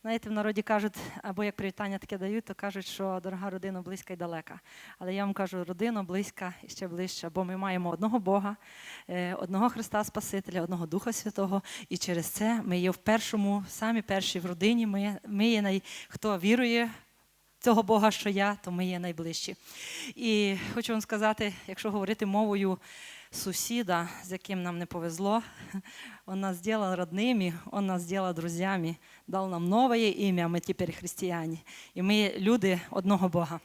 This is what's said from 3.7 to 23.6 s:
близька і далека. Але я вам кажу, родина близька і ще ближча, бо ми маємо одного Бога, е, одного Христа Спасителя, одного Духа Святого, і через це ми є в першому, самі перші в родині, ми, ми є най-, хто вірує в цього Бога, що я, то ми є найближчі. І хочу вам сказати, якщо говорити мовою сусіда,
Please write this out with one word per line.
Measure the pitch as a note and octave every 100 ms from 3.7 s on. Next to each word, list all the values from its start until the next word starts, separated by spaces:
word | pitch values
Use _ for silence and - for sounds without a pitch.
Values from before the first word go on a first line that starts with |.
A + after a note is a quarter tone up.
| F#3
близька | F3 F#3+ -
і | F3+
далека. | E3+ E3 - F3+ - - - -
Але | F3+
я | G3 G3+
вам |
кажу, | G3 F#3+ F#3
родина | E3+ F3+ A#3 A3
близька | F#3 F#3 G3 - F#3 F3
і | -
ще | - F#3
ближча, | E3+ F#3 - E3+
бо | E3
ми | F#3 F#3
маємо | G3 F#3 F3
одного | E3 G#3+ A#3+
Бога, | F#3+ G3 G3+ G#3 - - - - -
е, | F3+ F3+
одного | F#3+ F3+ F#3+ A#3+
Христа | A#3 A3+ G#3
Спасителя, | G#3 - - G3 F#3+ F3+
одного | E3+ F3+ E3
Духа | F3 A#3
Святого, | A3 G#3+ G3+ G3 G3 - - -
і | F3
через | - F3 D#3+
це | - A3 A#3 G#3
ми | F3+
є | F3+
в | F#3
першому, | - A3 - A3 G3+ G3+ F#3
самі | - A3 A3+
перші | G3+ G3 F#3+ F#3
в | F3
родині, | F3 G3+ A#3 A3
ми, | G3 G3+ G3 -
ми | G3+ A3+
є | A3
най-, | G3+ F#3+ - - -
хто | - G#3+ F#3+
вірує | F#3+ A#3+ A#3+ A#3 A#3 A3 _ _ _ _ _ _
в |
цього | B3 A3+
Бога, | G3+ A3 G#3+
що | - G#3
я, | G3 G3+ G#3
то | -
ми | F3+ F#3
є | F3+
найближчі. | F3+ E3 E3 E3 - F#3+ - - - - C4+ -
І | A#3 G#3 G3+ F#3+ -
хочу | A#3+ A#3
вам | A3
сказати, | - G#3+ G#3+ G#3+ G#3 F#3 -
якщо | F#3+ A3
говорити | G3+ F#3+ A3 G3+
мовою | G3+ G#3+ G3 G3 F#3 - - - - -
сусіда, | - G3 F3